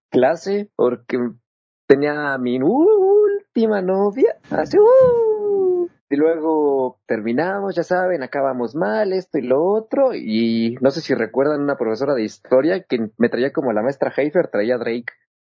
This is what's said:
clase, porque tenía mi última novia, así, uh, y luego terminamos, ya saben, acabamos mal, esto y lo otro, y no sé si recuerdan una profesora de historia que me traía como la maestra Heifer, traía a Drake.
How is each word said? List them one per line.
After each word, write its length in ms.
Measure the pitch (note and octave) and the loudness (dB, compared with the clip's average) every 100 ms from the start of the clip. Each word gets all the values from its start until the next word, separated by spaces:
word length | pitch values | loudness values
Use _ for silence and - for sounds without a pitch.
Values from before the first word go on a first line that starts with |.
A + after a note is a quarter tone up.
| _ | _
clase, 600 | C3 C3 E3+ F#3+ G3+ G#3 - | 0 0 -2 -6 -6 -8 -2
porque 420 | B2 A#2+ - B2+ A#2+ A2+ _ _ _ _ - | -2 -2 -6 -6 -6 -8 _ _ _ _ 2
tenía 500 | C#3 D3 D3 C#3+ C3+ | 2 2 -2 -4 -4
mi 220 | B2 B2+ | -2 0
última 1200 | C#3+ C4 F#4 G#4+ F#4+ G#4 G#4 G4+ - - A3+ G3+ | 0 2 4 4 4 4 2 0 -4 -2 0 0
novia, 540 | F#3 F#3+ G3+ A3 G4+ - - | 0 0 0 2 0 0 -6
así, 260 | - D#3 G4 | -6 0 4
uh, 1120 | A4 C5 B4+ A#4 A4 G#4+ G#4 G4+ F#4 F4+ F4 - _ | 6 6 6 4 0 0 -2 0 0 0 -4 -8 _
y 60 | C#3 | 0
luego 840 | D#3 E3 D#3+ D#3 D3 C3+ B2+ - - | 2 0 0 0 2 0 -2 -6 -6
terminamos, 680 | A2 G#2+ B2 F3 G3+ G3 E3 | -4 -2 -2 -2 -4 -4 -6
ya 80 | |
saben, 400 | D#3+ F3+ F#3 E3 | -2 -2 0 -2
acabamos 520 | B2+ C#3+ C3+ B2+ A#2 D3+ | -6 -4 -4 -4 -6 -4
mal, 380 | G3 A3 G#3 | -4 -2 -2
esto 240 | F#3 - D3+ | -4 -4 -6
y 40 | |
lo 200 | B2 C3 | 0 0
otro, 500 | F3+ A3 A3 - C4 G3 | 2 0 -2 0 0 -2
y 600 | A2 A2 A#2 A2+ A2+ B2 | -4 0 0 0 -2 0
no 100 | C3 | 0
sé 80 | E3 | 0
si 120 | D3 | -2
recuerdan 480 | B2 A2+ B2+ C#3+ D3 | -2 -2 0 0 0
una 160 | C#3+ C#3 | -2 -2
profesora 360 | A2 A2+ C#3 | -4 -2 -2
de 100 | C3 | -2
historia 600 | G#2+ - - B2+ D3+ F#3 | -4 -8 0 2 2 -2
que 260 | - B2 A2 - | -4 -4 -4 -2
me 120 | A#2 | 0
traía 220 | A2+ C3+ | 0 -2
como 180 | D#3+ C3 | -2 -2
la 80 | G#2 | -2
maestra 280 | A#2+ C#3 C3 - | -2 -2 -2 -2
Heifer, 320 | D3+ F3 - | -2 0 -2
traía 280 | G#2 A2 B2 | -2 -2 -2
a 40 | |
Drake. 340 | A#2 A#2+ A#2 - _ _ | -4 -6 -8 -20 _ _